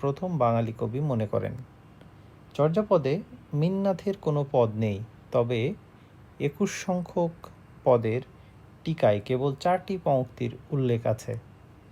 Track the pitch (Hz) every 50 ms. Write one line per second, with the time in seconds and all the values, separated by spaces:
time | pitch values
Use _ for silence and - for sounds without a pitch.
0 | - 139 139 - 185 185 175 151 123 117 117 117 113 110 113 - 117 107 113 135
1 | 151 151 123 113 107 104 - 104 104 104 - 117 127 - - - - - - -
2 | - - - - - - - - - - - - 143 156 165 208 208 - 196 165
3 | 135 135 147 202 233 - - - - - - 147 156 175 190 196 196 196 185 170
4 | - 202 196 - - 160 147 147 139 143 - 131 120 110 104 110 113 107 101 98
5 | 113 - - - - - - 123 120 120 127 113 113 156 208 - - - - -
6 | - - - - - - - - 139 147 - - 202 196 - - - - 180 180
7 | 170 - - 180 170 165 165 - - - - - - - - - - 143 123 120
8 | 113 113 110 127 131 - - - - - - - - - - - - 165 156 -
9 | - 110 104 104 - - 127 123 135 143 135 139 - 175 180 185 180 - 196 185
10 | - 151 139 131 127 - - - 120 117 120 - - - 156 139 131 123 117 113
11 | 117 117 110 - - - 107 113 - - - - - - - - - -